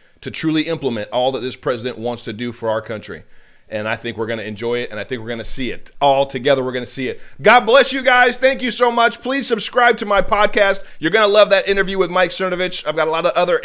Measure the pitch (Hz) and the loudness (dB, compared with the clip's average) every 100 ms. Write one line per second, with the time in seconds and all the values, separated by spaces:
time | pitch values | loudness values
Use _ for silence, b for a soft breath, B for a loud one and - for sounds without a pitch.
0 | b b 131 - 156 156 156 160 135 117 | b b -12 -6 -2 0 -2 -4 -4 -4
1 | 101 123 127 131 123 - 147 123 123 113 | -4 -2 -2 -2 -6 -6 -4 -4 -4 -6
2 | 117 117 - 107 120 113 113 110 110 107 | -6 -6 -8 -8 -8 -6 -4 -4 -4 -10
3 | 101 80 - b b b b 107 107 113 | -10 -16 -18 b b b b -6 -4 -4
4 | 120 110 113 113 104 101 117 120 123 107 | -6 -6 -6 -6 -8 -8 -4 -4 -4 -8
5 | 101 127 113 117 107 131 123 85 - - | -8 -8 -8 -8 -6 -4 -4 -6 -10 -2
6 | 143 135 139 131 131 135 127 123 120 135 | 2 2 0 -2 0 0 0 -6 -8 -6
7 | 127 98 B B 143 247 214 262 247 269 | -8 -8 B B 4 6 6 4 4 0
8 | 254 247 254 240 262 247 247 - 240 233 | 2 4 4 4 0 0 -2 0 2 4
9 | 233 226 247 277 233 220 - 247 240 233 | 2 0 -4 -2 0 -2 0 2 4 4
10 | 208 196 - 208 208 220 196 190 - B | 2 2 2 2 2 4 2 0 -6 B
11 | 156 208 208 208 202 196 180 196 190 196 | 0 2 4 6 6 4 2 0 0 0
12 | 180 180 180 - 185 180 185 - 156 156 | 0 2 0 0 -4 -2 -4 -4 -4 0
13 | 160 160 175 160 180 165 | 0 0 0 2 2 2